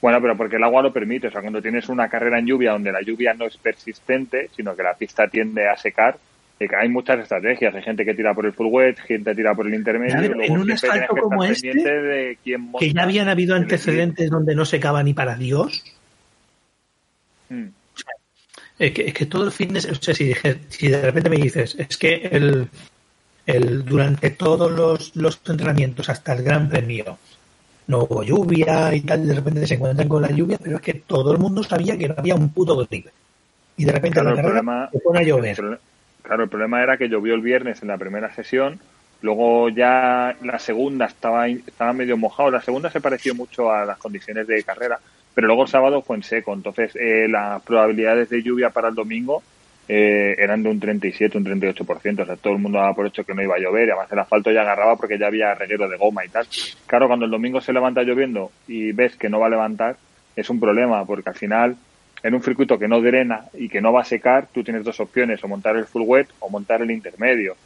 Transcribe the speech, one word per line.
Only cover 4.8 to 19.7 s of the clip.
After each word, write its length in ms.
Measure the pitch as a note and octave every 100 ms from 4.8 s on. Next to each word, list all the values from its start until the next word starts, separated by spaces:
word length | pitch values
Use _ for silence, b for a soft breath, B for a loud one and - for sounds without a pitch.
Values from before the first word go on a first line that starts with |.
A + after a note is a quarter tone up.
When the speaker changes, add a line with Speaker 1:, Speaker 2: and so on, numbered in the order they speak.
Speaker 1:
la 100 | F2+
pista 340 | F2+ G#2+ - G#2+
tiende 400 | A2 A2 G#2+ G#2
a 80 | G2+
secar, 400 | G#2+ - A2+ - _ _ _ _
eh, 80 | G#2 G2
hay 80 | A#2
muchas 300 | B2 B2 B2+
estrategias. 560 | A2 F#2+ G#2 B2 A2
Hay 80 | F#2+
gente 220 | F#2 A2
que 100 | G#2
tira 180 | G#2+ G#2+
por 140 | G2+ G#2+
el 60 |
full 160 | G2 A2+
wet, 260 | B2 C3 B2
gente 340 | - A2+ G#2
tira 220 | G#2+ G#2+ G#2
por 100 | G#2+
el 80 |
intermedio, 400 | G#2+ A2 A2+ B2
Speaker 2:
Ya, 60 | B2+
pero 140 | G#3
Speaker 1:
y 20 | A#2
luego 180 | A2+
Speaker 2:
en 60 | D#3+
un 60 | G3
Speaker 1:
siempre 220 | A3 B3+
tienes 140 | G3+
Speaker 2:
asfalto 120 | B3
Speaker 1:
que 60 | G#3+
estar 20 | G#3+
Speaker 2:
como 140 | G3
este, 240 | F#3 A#3+ B3+
Speaker 1:
pendiente 300 | C4+ E4 D3
de 360 | C#3+ C#3 C3 A#2+
quién 280 | - B2 A#2+ B2
Speaker 2:
que 80 | D#3
ya 60 |
Speaker 1:
monta 100 | D#3
Speaker 2:
habían 260 | F3+ G3+ G3
habido 280 | F3+ F3+ F#3
Speaker 1:
el 60 |
equipo. 120 | E3+
Speaker 2:
antecedentes 560 | F3 - D#3+ E3+ D#3+ D#3+
donde 240 | D#3+ D#3
no 100 | D3+
secaba 380 | D3+ D3+ D3 D3
ni 120 | C#3+
para 200 | C#3+ B2+
Dios. 480 | A#2 B2+ C#3 A#3 - - _ _ _ _ _ _ _ _ _ _ _ _ _ _ _ _
Speaker 1:
Mm. 160 | B2 G#2+
Speaker 2:
O 300 | G2 _ -
sea, 140 | - - _ _ _ B B _
es 140 | D3+
que, 140 | - -
es 60 |
que 120 | - D3
todo 180 | F3+
el 80 | G3+
fitness, 340 | - F#3